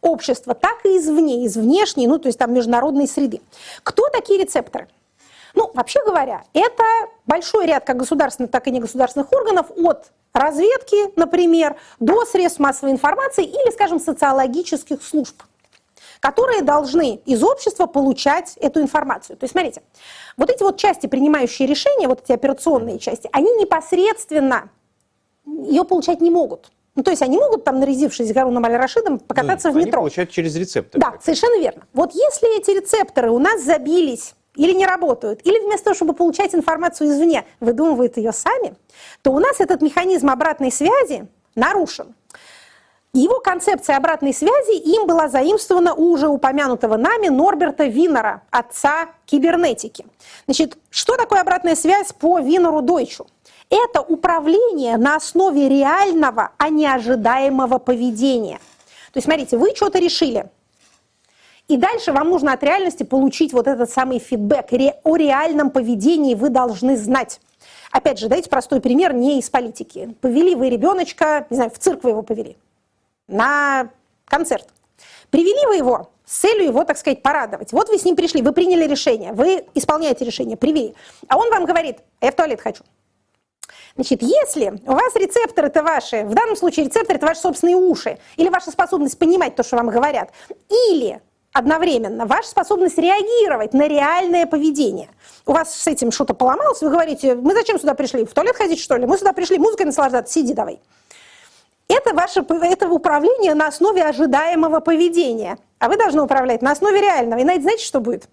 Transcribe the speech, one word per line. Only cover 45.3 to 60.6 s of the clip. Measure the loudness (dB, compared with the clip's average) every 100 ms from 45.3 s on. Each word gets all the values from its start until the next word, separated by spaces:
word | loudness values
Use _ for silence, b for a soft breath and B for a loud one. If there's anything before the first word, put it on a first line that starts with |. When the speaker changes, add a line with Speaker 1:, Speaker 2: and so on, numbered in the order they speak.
| 2 2 0 2 2 2
Speaker 1:
у | 2 2
уже | 4 2
упомянутого | 0 0 0 -2 -2 0 0
нами | 0 0 0
Норберта | 2 2 2 -2 0
Винера, | -2 2 2 2 -2 -6 _
отца | -4 -4 -2 0 0 -6 -12 -2
кибернетики. | 0 2 2 0 -2 -10 -16 -20 _ B B B
Значит, | -2 -2 -4 _
что | -8 -2 -2
такое | 2 0
обратная | 2 0 0 0
связь | 2 0 0
по | -4 0 0
Винеру | 2 2 2 0
Дойчу? | 0 0 -2 -8 -20 _ b b b
Это | 0 2 -2
управление | -2 -2 0 0 2 2 2 0 -2 0
на | 2 0
основе | -2 0 2 2 2
реального, | 2 2 2 2 2 0 0 -4 _
а | 0
не | 2 2
ожидаемого | 0 0 0 2 2 2 2 0 0
поведения. | 0 -2 -2 0 0 0 -4 -10 -18 _ b b b
То | -6
есть, | -2
смотрите, | -2 0 2
вы | 2
что-то | 2 0 2
решили. | 0 0 -2 -2 -6 _